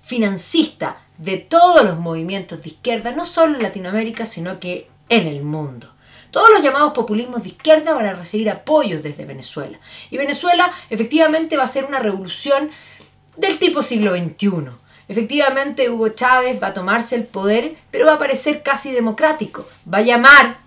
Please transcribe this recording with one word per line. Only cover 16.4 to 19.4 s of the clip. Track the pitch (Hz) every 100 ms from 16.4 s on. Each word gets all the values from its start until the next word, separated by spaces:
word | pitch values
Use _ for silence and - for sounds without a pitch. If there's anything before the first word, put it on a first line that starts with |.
| 247 214
va | 196
a |
tomarse | 196 185 226 226 240
el |
poder, | 214 202 196 220 285 320 _
pero | - 311
va | 302
a |
parecer | 285 269 302 294
casi | 277 269 285
democrático. | 247 226 214 - -